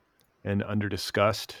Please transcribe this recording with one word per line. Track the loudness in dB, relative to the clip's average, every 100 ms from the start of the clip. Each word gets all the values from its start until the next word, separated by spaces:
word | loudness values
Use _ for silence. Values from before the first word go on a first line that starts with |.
| _ _ _ _ -2
and | -2
underdiscussed, | 0 -2 -2 -4 -2 4 4 2 -4 -14